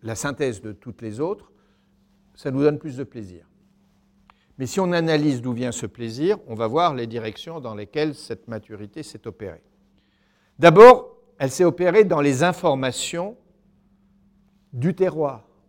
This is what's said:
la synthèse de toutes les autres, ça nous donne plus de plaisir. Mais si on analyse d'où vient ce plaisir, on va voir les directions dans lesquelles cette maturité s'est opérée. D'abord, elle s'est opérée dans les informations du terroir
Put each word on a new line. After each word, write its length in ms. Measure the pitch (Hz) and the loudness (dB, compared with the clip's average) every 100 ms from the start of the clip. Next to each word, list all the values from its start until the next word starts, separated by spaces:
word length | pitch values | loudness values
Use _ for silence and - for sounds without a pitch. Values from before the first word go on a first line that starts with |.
la 120 | 110 113 | -14 -10
synthèse 460 | 143 139 135 104 | -8 -6 -6 -6
de 100 | 107 | -12
toutes 300 | 98 123 - | -16 -18 -16
les 180 | 110 107 | -14 -8
autres, 320 | 165 214 - _ _ _ _ _ _ _ _ _ | -8 -10 -16 _ _ _ _ _ _ _ _ _
ça 160 | 143 | -8
nous 100 | 135 | -2
donne 160 | 147 147 | 0 -2
plus 200 | 160 127 | -6 -14
de 60 | |
plaisir. 420 | 131 120 98 87 _ _ _ _ _ _ _ _ _ _ _ - | -14 -16 -18 -20 _ _ _ _ _ _ _ _ _ _ _ -12
Mais 80 | 127 | -8
si 160 | - | -4
on 100 | 180 | -2
analyse 500 | 175 165 151 151 123 | -2 0 0 0 -2
d'où 120 | 127 | -6
vient 180 | 117 123 | -6 -8
ce 140 | 113 110 | -8 -12
plaisir, 520 | - 117 113 170 208 - | -12 -12 -6 -4 -4 -8
on 80 | |
va 140 | 110 113 | -6 -4
voir 260 | 143 175 | -2 -2
les 140 | 131 117 | -2 -8
directions 540 | 117 113 - - 165 | -10 -10 -12 -16 -16
dans 120 | 123 | -14
lesquelles 400 | 104 104 151 156 | -14 -10 -6 -6
cette 360 | 143 - 110 - | -6 -14 -16 -14
maturité 520 | 110 - 104 104 165 | -16 -14 -18 -18 -18
s'est 240 | 147 107 113 | -18 -18 -18
opérée. 380 | 95 98 82 _ _ _ _ _ _ _ _ _ - | -16 -16 -16 _ _ _ _ _ _ _ _ _ 2
D'abord, 560 | 170 165 240 247 - - _ - | 6 12 12 12 4 -20 _ -8
elle 100 | 135 | -6
s'est 140 | 131 | 0
opérée 400 | 175 175 175 196 | 0 2 2 4
dans 160 | 202 160 | 4 2
les 240 | 143 131 | 0 0
informations 960 | 175 180 170 135 131 - - 170 196 240 _ _ _ _ _ _ _ _ _ _ _ _ _ | 0 0 -2 -2 -4 -6 -8 -8 -10 -12 _ _ _ _ _ _ _ _ _ _ _ _ _
du 200 | 123 156 | -6 -4
terroir 540 | 185 185 156 147 117 - _ | -2 -2 -2 -6 -6 -18 _